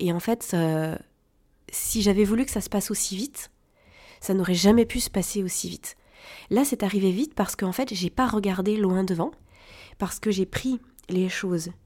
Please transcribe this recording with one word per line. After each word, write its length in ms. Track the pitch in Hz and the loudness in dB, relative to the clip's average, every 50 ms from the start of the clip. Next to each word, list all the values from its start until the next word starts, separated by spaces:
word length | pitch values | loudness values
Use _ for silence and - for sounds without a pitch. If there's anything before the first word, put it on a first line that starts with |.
Et 120 | 185 175 | -2 0
en 80 | 170 175 | 0 0
fait, 300 | - 226 233 233 - - | 0 -2 -2 -2 -2 -2
euh, 440 | 190 170 165 160 160 156 156 160 - - - _ _ _ _ _ _ _ _ _ _ _ - - | 0 2 2 2 2 0 -2 -2 -6 -8 -12 _ _ _ _ _ _ _ _ _ _ _ -18 -12
si 320 | - - - - - 220 | -10 -8 -6 -4 -2 2
j'avais 220 | 196 202 185 208 208 | 4 4 4 4 4
voulu 200 | 196 220 233 269 | 4 4 0 0
que 60 | - | -2
ça 100 | - 208 | -2 -6
se 80 | - - | -4 -2
passe 220 | - 196 - - | -2 -2 -2 -2
aussi 240 | 208 - - - 190 | -4 -4 -4 -4 -4
vite, 380 | 190 262 277 - - - - _ _ _ _ _ _ _ - - - - - - - | -6 -6 -8 -8 -12 -16 -16 _ _ _ _ _ _ _ -20 -20 -20 -20 -20 -20 -10
ça 140 | - - 190 | -4 -2 0
n'aurait 200 | 190 175 180 180 | 0 2 2 2
jamais 300 | 170 180 202 233 233 226 | 6 8 8 8 8 6
pu 140 | - - 247 | 4 0 -4
se 120 | - - | -4 -2
passer 340 | - 196 170 - - 202 190 | -2 -2 -2 -2 -2 -4 -4
aussi 240 | 180 - - - 175 | -4 -4 -6 -6 -8
vite. 260 | 170 - - - - _ _ _ - - - - - - - - | -8 -10 -14 -16 -16 _ _ _ -20 -20 -20 -20 -20 -14 -4 0
Là, 140 | 196 247 285 | 2 2 4
c'est 180 | 277 240 - | 2 0 -2
arrivé 300 | 208 190 208 196 196 185 | -2 0 2 2 2 2
vite 220 | 180 214 311 - - | 2 2 -2 -2 0
parce 200 | - 190 - - | -2 -2 -2 -2
qu'en 160 | - 202 185 | -4 -4 -4
fait, 240 | 185 - 269 247 208 | -2 -2 -4 -4 -2
j'ai 160 | 175 180 175 | -4 -4 -2
pas 160 | - - 262 | 0 0 0
regardé 500 | 240 214 214 196 196 180 190 185 208 214 | 2 2 0 0 0 0 0 0 0 2
loin 280 | 214 196 185 180 190 190 | 2 2 2 2 2 2
devant, 260 | 185 180 165 196 311 - - - - - - - - - - - - - - | 0 0 -2 -2 -4 -4 -12 -20 -20 -20 -20 -20 -20 -20 -20 -20 -14 -8 -6
parce 200 | 196 - - - | -6 -6 -6 -4
que 140 | - 220 | -2 -2
j'ai 140 | 196 190 185 | 0 0 0
pris 340 | - - - - 262 254 233 - - - - - - | -2 -4 -6 -4 -4 -4 -4 -6 -14 -20 -18 -8 -4
les 200 | 180 185 185 180 | -2 0 0 0
choses 420 | - - 202 185 180 165 165 170 - - _ | -2 -4 -2 -2 -2 -2 -4 -6 -12 -16 _